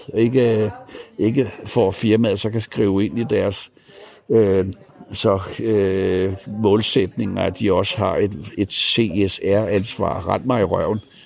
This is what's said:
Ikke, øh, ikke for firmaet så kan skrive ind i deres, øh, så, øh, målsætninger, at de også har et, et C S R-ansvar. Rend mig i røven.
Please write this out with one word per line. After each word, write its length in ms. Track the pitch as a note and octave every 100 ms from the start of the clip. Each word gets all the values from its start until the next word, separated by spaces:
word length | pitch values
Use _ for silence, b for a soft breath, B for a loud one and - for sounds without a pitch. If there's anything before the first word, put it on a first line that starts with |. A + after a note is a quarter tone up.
| -
Ikke, 500 | G#2+ A#2 C3 A#2+ A2
øh, 60 | G#2+ - - B B -
ikke 320 | G#2+ C3+ A2+ -
for 260 | - - G2
firmaet 500 | G2+ A2+ A2 A#2 G2
så 100 | A2
kan 100 | A2+
skrive 440 | - - G#2 G2
ind 140 | G#2 A2+
i 60 | A#2
deres, 420 | G#2 G2 G2 - B B B B B -
øh, 380 | A2+ G2+ F#2+ F#2 - - - -
så, 280 | G2+ A2+ G2 F#2 -
øh, 720 | A2+ G#2+ G2 F#2+ F#2+ F#2 F#2+ F#2+ - G#2
målsætninger, 840 | G#2 G#2+ A2 C3+ F#2+ - G#2 F#2+
at 160 | F#2 F2+
de 140 | G2
også 260 | F2+ G2+ -
har 180 | F#2+ D#2+
et, 360 | G2+ F#2+ G#2 -
et 140 | G2
C 520 | - - - A2+ F#2+ G2
S 120 | -
R-ansvar. 840 | F#2+ G2+ G#2 G2+ G#2 - F2+ - F2+
Rend 160 | G2+
mig 160 | B2 A#2+
i 40 |
røven. 360 | F#2+ F2+ E2 G#2+ B B